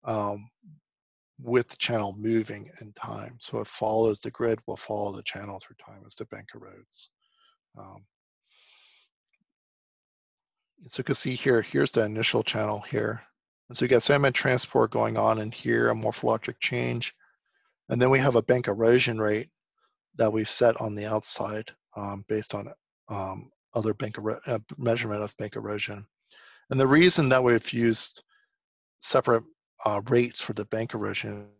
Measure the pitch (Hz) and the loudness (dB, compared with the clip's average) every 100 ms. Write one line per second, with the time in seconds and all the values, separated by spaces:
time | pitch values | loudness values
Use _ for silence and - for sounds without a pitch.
0 | - 110 104 104 104 _ 202 151 _ _ | -4 -2 -2 -6 -12 _ -20 -20 _ _
1 | _ _ _ _ 123 123 120 - - 117 | _ _ _ _ 0 0 0 -4 -2 -2
2 | 101 98 107 113 110 104 101 - 107 104 | -2 -4 0 0 0 -8 -14 -20 -20 -14
3 | 113 107 110 120 - 113 107 - 110 110 | -12 -12 -14 -10 -8 -8 -8 -6 -2 2
4 | 113 104 117 - 117 110 - 110 - 107 | 2 0 -6 -4 -2 -2 -4 -12 -8 -6
5 | 104 104 101 98 101 98 - - - 104 | -6 -6 -10 -10 -12 -14 -18 -20 -20 -20
6 | 104 - - 107 101 - - - _ - | -18 -14 -14 -14 -16 -20 -20 -20 _ -14
7 | - _ _ _ _ _ _ 113 101 98 | -14 _ _ _ _ _ _ -20 -20 -20
8 | 101 _ _ _ _ _ _ _ _ _ | _ _ _ _ _ _ _ _ _ _
9 | _ _ _ _ _ _ _ _ _ _ | _ _ _ _ _ _ _ _ _ _
10 | _ _ _ _ _ _ _ _ 147 - | _ _ _ _ _ _ _ _ -10 -8
11 | 127 135 - 127 135 120 104 139 143 - | -4 -2 -2 -2 2 2 2 0 2 2
12 | 107 107 113 120 110 110 107 107 - 120 | 0 0 0 0 -2 -2 -4 -4 -4 -4
13 | 113 110 - _ _ _ _ 123 123 123 | -4 -6 -12 _ _ _ _ -2 4 4
14 | - 143 143 123 135 123 - 127 113 117 | 6 4 4 2 0 0 0 2 2 2
15 | 113 113 110 110 107 - 120 117 117 113 | 0 2 2 2 -2 -8 -2 2 2 0
16 | 113 - 120 110 - 120 - 123 123 120 | -2 -2 -2 -2 -4 -6 -6 -4 -4 -4
17 | - _ _ _ _ _ _ _ _ 123 | -6 _ _ _ _ _ _ _ _ 2
18 | 127 135 139 120 - 127 123 104 113 123 | 6 6 6 4 4 2 2 2 6 6
19 | 123 110 107 107 - _ _ _ _ _ | 4 0 0 0 -4 _ _ _ _ _
20 | _ - 113 110 110 - 120 113 113 104 | _ 0 2 2 -2 4 4 4 -4 -6
21 | 104 107 - - 104 107 110 - _ - | -4 -4 -2 -4 -4 -8 -12 -20 _ -10
22 | 101 101 101 107 104 104 110 - _ _ | -8 -8 -4 -4 -4 -8 -10 -16 _ _
23 | _ 104 95 95 - _ _ 117 110 104 | _ -8 -8 -10 -14 _ _ -4 -2 -4
24 | 113 107 107 113 - 113 107 - 123 117 | -6 -6 -6 -6 -6 -6 -6 -6 -2 -2
25 | 113 104 104 _ 107 113 104 104 - 104 | -2 -6 -6 _ -10 -8 -8 -6 -8 -10
26 | 101 _ _ - - - _ 131 135 147 | -16 _ _ -20 -20 -20 _ 2 6 8
27 | 180 175 139 131 123 117 - 117 117 113 | 8 6 6 6 6 4 2 0 2 2
28 | - - _ _ _ _ _ _ _ _ | -2 -6 _ _ _ _ _ _ _ _
29 | - 135 127 117 113 _ _ _ 113 104 | 2 2 4 2 0 _ _ _ -2 -2
30 | 110 120 123 - - 101 98 113 113 113 | 2 2 2 -2 -6 -6 -6 -4 -4 -6
31 | 104 101 107 104 104 104 | -6 -6 -8 -10 -14 _